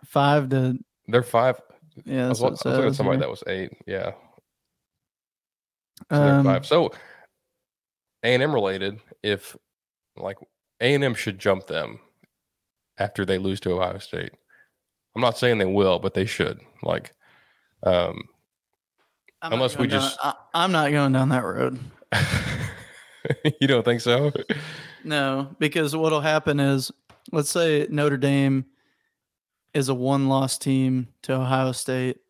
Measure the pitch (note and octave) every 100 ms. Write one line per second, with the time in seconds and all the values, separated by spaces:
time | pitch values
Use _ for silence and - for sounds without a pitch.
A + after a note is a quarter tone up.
0 | - D3+ C#3+ D3 C3+ C3+ B2+ B2+ - _
1 | - A#2 A#2+ A#2 B2+ A#2+ - _ _ -
2 | - C3+ B2+ B2 B2 - B2+ C3 C3 C#3
3 | G2+ F2+ C2+ - - F#2+ F#2 - - F#2+
4 | E2+ - - _ _ _ _ _ _ _
5 | _ _ _ _ _ _ _ _ _ -
6 | - D3 C#3+ C#3 C3+ C3 C#3 D3+ C#3+ -
7 | - - _ _ _ _ _ _ _ _
8 | _ _ A2+ B2 C#3+ C#3 G2 F#2+ G2 G#2
9 | _ - G#2+ G2 - - _ _ _ _
10 | _ - F#2+ G2+ - _ _ _ A#2+ C#3+
11 | C#3 A2+ - G2 G#2 F#2+ - D#2 C2+ A1
12 | _ _ _ _ _ _ _ _ _ -
13 | G2+ - F#2+ F#2+ F#2+ F#2+ - F2+ F2+ F#2
14 | - F2 F2 _ _ _ _ _ _ _
15 | _ A2 B2 - B2 A2+ F#2+ G2 F#2+ F2
16 | F#2+ - G2+ - - - - _ G1+ G1+
17 | - _ _ _ _ _ _ _ G2 F2+
18 | F2 D#2+ - _ _ _ _ _ _ _
19 | _ _ _ _ E3 A2+ B2+ C3 B2+ C#3
20 | C3+ - C#3+ - - D#3+ F3+ F3 D3 D3
21 | C#3 C3 C3 B2+ G#2 F#2 B2+ B2+ B2+ -
22 | _ - - - - - - - - -
23 | - - - C3 D#3 - C3+ C3 A2+ A#2+
24 | A#2+ A#2+ D3 - - - D3+ - - -
25 | - D3+ C3+ C3+ C#3 - D3+ E3 D3+ D#3
26 | D#3+ D#3 D3+ D#3 D3+ D3 C#3 C#3 B2+ -
27 | _ - - D#3+ D3 F3+ E3 D3+ D3 D3
28 | D3 C#3 C#3 C#3 C#3 C3+ C3 _ _ _
29 | _ _ _ _ _ _ _ D3+ C3 C3
30 | B2+ C#3 C3+ C3+ C3 - - C3+ C3 B2+
31 | B2 _ - C3 B2+ C3 C3 A#2+ - B2+
32 | B2+ -